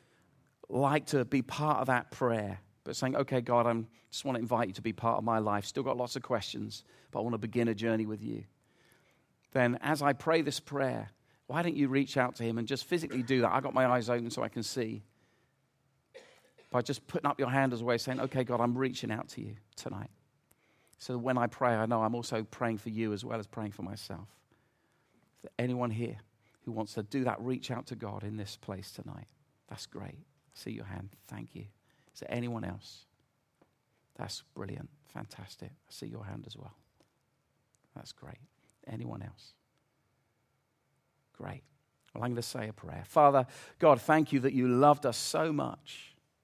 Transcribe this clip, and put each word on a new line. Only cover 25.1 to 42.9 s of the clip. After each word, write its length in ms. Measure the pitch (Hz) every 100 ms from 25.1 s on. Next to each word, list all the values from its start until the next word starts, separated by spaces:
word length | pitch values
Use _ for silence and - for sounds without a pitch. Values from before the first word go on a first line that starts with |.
| _ _ _
Is 60 |
there 100 | - -
anyone 360 | 123 123 120
here 240 | 110 117 110 - _ _ _
who 80 | -
wants 220 | 110 107
to 100 | -
do 180 | 104 139
that, 180 | 123 110
reach 300 | 120 127 -
out 160 | 117 135
to 80 |
God 300 | 110 107 101
in 120 | 104 107
this 200 | 101 -
place 340 | - 95 98
tonight? 380 | - 107 92 101 _ _ _ -
That's 180 | - -
great. 300 | - 95 -
I 360 | - _ _
see 180 | - 110
your 140 | 110 101
hand. 240 | 95 98 - -
Thank 260 | 110 113
you. 120 | - 104 - _ _ _
Is 60 | -
there 140 | -
anyone 320 | 120 120 117
else? 420 | 95 104 - - _ _ _ _ _ _ _ _ _ _ _ -
That's 260 | 101 - -
brilliant. 360 | - 101 - - - _
Fantastic. 640 | - 110 - 98 - -
I 220 | - _
see 140 | - 110
your 180 | 113
hand 180 | 104 107
as 120 | - -
well. 180 | 104 - _ _ _ _ _ _ _ _ _ _ _
That's 160 | - 135
great. 300 | - - - 143 _ _ _ -
Anyone 340 | 113 120 113
else? 320 | 104 - - _ _ _ _ _ _ _ _ _ _ _ _ _ _ _ _ _ _
Great. 280 | - - - - _ _ _ _
Well, 120 | -
I'm 80 | 120
gonna 100 | 120
say 240 | 117 - 107
a 60 |
prayer. 320 | 107 80